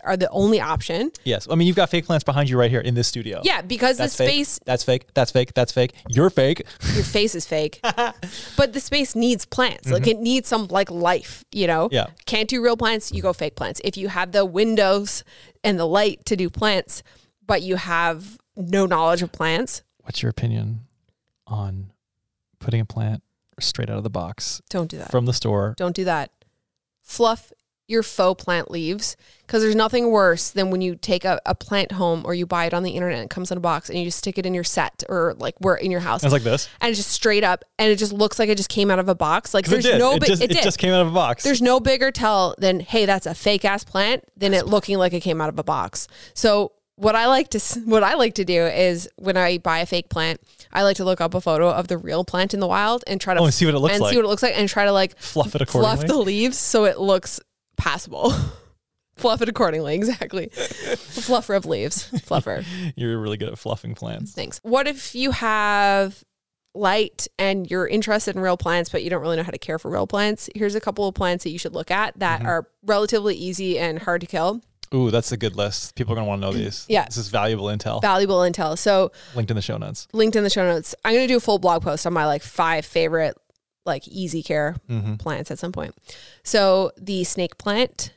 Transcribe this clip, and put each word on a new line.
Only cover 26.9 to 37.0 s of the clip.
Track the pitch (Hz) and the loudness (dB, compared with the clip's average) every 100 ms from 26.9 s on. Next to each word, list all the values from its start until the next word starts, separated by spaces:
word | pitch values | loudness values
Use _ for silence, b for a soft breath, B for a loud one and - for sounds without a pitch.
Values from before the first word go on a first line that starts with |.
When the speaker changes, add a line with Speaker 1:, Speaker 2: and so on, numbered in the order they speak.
| _ | _
Speaker 1:
Fluff | - - 233 226 - _ _ _ - | -10 2 2 2 -6 _ _ _ -2
your | 226 | -2
faux | 220 - 185 185 | -2 2 2 2
plant | - 175 - | 0 0 0
leaves, | 170 160 202 - - b b b | -4 -4 -4 -6 -8 b b b
'cause | 226 | 2
there's | 220 214 | 4 4
nothing | 220 240 233 | 4 2 4
worse | 214 185 170 - | 6 6 4 0
than | 196 190 | -2 0
when | 185 | 0
you | 185 170 | -2 -4
take | - 180 | -2 0
a, | 190 160 - | 2 0 0
a | |
plant | 185 - 202 - | -4 -2 -2 -2
home | 190 175 165 - | 0 0 0 -2
or | |
you | 175 175 | -2 -2
buy | 175 170 | 0 0
it | |
on | 175 | 0
the | 185 | -2
internet | - 180 120 | -2 -4 -4
and | 104 | -6
it | |
comes | - 180 | -8 -6
in | 180 | -2
a | |
box | 170 156 - | -2 -2 -4
and | 180 | -6
you | 175 | -4
just | - | -4
stick | 196 190 | -4 -4
it | 185 | -4
in | 180 | -2
your | |
set | 175 - 135 - - | -2 -2 -2 -6 -4
or, | 180 165 - | 0 0 -2
like, | - - | -8 -2
where | 190 175 | 0 2
in | 185 | 0
your | 180 | -2
house. | 170 117 | -2 0
Speaker 2:
It's | 143 | 2
like | 139 | 2
this. | 113 139 - B | 2 0 -2 B
Speaker 1:
And | 233 | -2
it's | |
just | 208 | 0